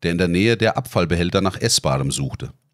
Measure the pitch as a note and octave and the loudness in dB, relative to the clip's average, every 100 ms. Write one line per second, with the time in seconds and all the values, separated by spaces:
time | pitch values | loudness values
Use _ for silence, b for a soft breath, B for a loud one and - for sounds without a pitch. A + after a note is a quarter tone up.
0 | E2+ F2 F2+ F2 A2 A2+ A2 - - G2+ | -2 0 2 2 2 2 2 0 -2 -2
1 | E2+ E2+ F2 G2 F#2+ - A#2 - D#2 C2+ | 0 0 0 0 0 0 -2 0 0 -2
2 | C#2 C2+ C2 - - - _ | -2 -4 -6 -6 -12 -14 _